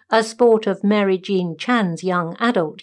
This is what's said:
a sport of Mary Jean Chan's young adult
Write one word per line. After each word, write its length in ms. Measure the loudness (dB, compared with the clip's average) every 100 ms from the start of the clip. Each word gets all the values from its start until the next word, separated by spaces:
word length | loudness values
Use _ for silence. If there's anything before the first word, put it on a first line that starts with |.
| _
a 140 | 0
sport 420 | 0 2 4 4 2
of 180 | -2
Mary 360 | 0 2 2 -2
Jean 360 | -2 -2 -2 -6
Chan's 480 | -2 0 0 -2
young 320 | -2 -2 -4 -4
adult 420 | -2 0 -2 -6